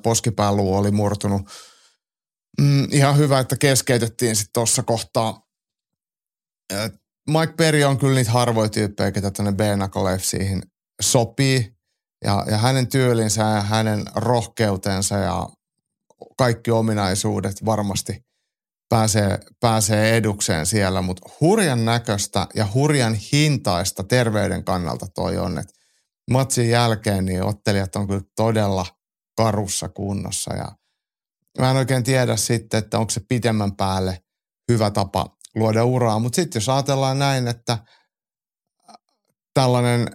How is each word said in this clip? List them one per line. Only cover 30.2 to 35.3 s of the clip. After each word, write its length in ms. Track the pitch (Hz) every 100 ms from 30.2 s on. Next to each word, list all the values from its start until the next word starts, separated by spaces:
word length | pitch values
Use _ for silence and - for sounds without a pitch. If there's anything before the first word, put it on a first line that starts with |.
| 90 - - 95
Ja 160 | - - _ _ _ _ _ _ _ -
mä 120 | 127
en 60 | 131
oikein 260 | 120 131
tiedä 320 | 117 131 120 113
sitten, 420 | - 120 110 110
että 220 | 107 107
onko 100 | 110
se 120 | - -
pidemmän 460 | 127 117 110 101 98
päälle 440 | 98 95 95 92 _ _ _ _ -
hyvä 200 | 117 104
tapa – 420 | 104 98 98 -